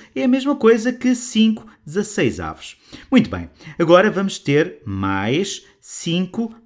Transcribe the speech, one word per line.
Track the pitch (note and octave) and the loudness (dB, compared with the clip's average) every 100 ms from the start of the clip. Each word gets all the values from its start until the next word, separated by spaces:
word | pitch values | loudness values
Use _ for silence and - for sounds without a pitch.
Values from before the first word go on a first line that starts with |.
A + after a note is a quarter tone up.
| - | -12
é | - | -4
a | C4 | 0
mesma | C4 C4 C#4+ | 0 0 2
coisa | A3 A#3 A#3 | 4 4 0
que | B3+ B3 | -2 0
cinco | B3 - A3 A3 A3 - _ | 0 -2 2 2 2 -8 _
dezasseis | - E3+ G#3 - C#3 F#2 | -8 -6 -4 -2 -2 -2
avos. | D#2+ D#2+ - - _ - - | -8 -10 -16 -20 _ -20 2
Muito | C4 - | 2 2
bem, | F2+ E2+ _ - - | -4 -10 _ -20 -4
agora | E3 F3 G#3 | 6 6 6
vamos | F#3+ G3 - | 0 -4 -4
ter | - C#3+ F3+ - | 0 0 0 -4
mais | A2 G2 G2 G2 G2+ C#3+ G3 - - _ | -8 -4 -2 -2 -2 -2 -4 -8 -16 _
cinco | - - F3 E3+ F3+ A3 A3+ - | -14 -10 -4 -4 -4 -6 -8 -8